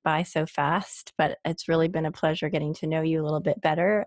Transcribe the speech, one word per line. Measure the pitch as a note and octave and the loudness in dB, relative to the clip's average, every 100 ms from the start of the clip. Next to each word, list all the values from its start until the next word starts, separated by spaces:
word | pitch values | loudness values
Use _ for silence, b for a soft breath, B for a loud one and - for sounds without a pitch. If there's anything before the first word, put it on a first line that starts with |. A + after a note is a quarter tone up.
by | D#3+ D#3 | 0 0
so | F3 D#3+ D#3 | 0 -2 -2
fast, | - C#3+ F3+ F#3 - - - | 0 2 0 -2 -12 -8 0
but | D#3 - E3+ | 0 0 -4
it's | E3+ - | -4 0
really | E3 E3 | 2 2
been | F#3 D#3 | 0 -4
a | |
pleasure | - D#3+ D#3+ D#3 | 0 0 0 -2
getting | D3+ D3+ D#3 | -2 -2 -4
to | D#3 | -2
know | D#3+ | 0
you | D#3+ D#3+ | 0 0
a | |
little | D3+ D3+ | 0 0
bit | F3 - | 0 0
better | D#3+ D#3 F#3 G#3 | 0 2 2 2